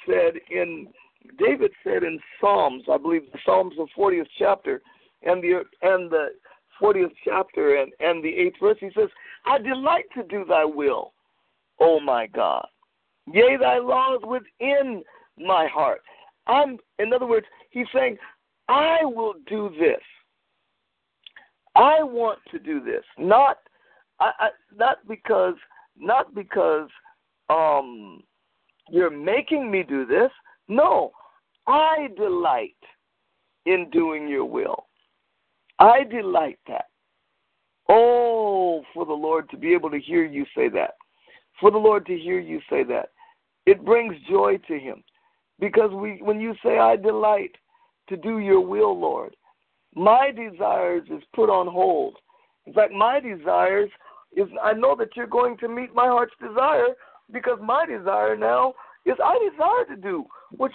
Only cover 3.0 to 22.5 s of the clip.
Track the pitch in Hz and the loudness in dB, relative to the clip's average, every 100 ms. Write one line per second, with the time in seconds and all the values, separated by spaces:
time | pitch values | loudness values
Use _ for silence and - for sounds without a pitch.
3 | 151 165 135 - 185 185 185 151 151 - | -2 -4 -4 -6 0 0 0 -6 -10 -2
4 | 202 175 151 - 202 196 - 131 - _ | 0 0 -4 -2 0 0 -4 -8 -10 _
5 | _ _ 170 180 175 180 - _ 180 185 | _ _ -2 -2 0 -2 -4 _ 0 0
6 | 170 160 139 - _ _ _ - 208 196 | 0 -4 -4 -10 _ _ _ -2 0 2
7 | 175 - - 185 190 - 151 143 135 - | -2 -4 -4 -4 -4 -2 2 2 -2 -4
8 | 160 170 156 180 175 - 202 214 196 220 | -4 -2 -4 -2 -2 0 0 0 -4 -4
9 | 202 - - - 240 269 226 262 285 339 | -4 -6 -20 -8 -2 -2 -2 -4 0 -2
10 | - 254 175 202 175 165 156 147 143 113 | -4 -12 -10 -8 0 0 0 0 -2 -2
11 | - _ _ _ _ _ _ - 165 156 | -6 _ _ _ _ _ _ 2 4 4
12 | 143 120 110 - 90 62 - _ _ _ | 0 -2 -2 -2 -2 -2 -6 _ _ _
13 | _ _ - 180 247 269 247 247 247 254 | _ _ -2 4 4 4 0 0 0 0
14 | 262 254 226 247 - - 262 285 262 202 | 0 -4 -6 -10 -10 -8 -2 0 -2 -6
15 | - - _ - 180 180 156 151 135 - | -14 -20 _ -10 -2 0 0 0 -2 -2
16 | - - _ _ - 269 285 240 _ - | -8 -20 _ _ 0 2 2 -2 _ -8
17 | 214 247 247 220 - _ _ 247 233 262 | -2 -2 0 -2 -2 _ _ -10 -4 -2
18 | 254 208 - _ _ _ - 269 311 330 | -2 -4 -14 _ _ _ 0 2 2 2
19 | 294 226 220 202 190 214 202 156 165 - | 0 -2 -6 -6 -8 -8 -6 0 0 0
20 | - _ _ _ _ _ _ _ _ _ | -6 _ _ _ _ _ _ _ _ _
21 | _ _ - - _ _ _ 185 269 311 | _ _ -20 -20 _ _ _ 6 6 6
22 | 285 233 220 - - | 2 -2 -4 -4 -12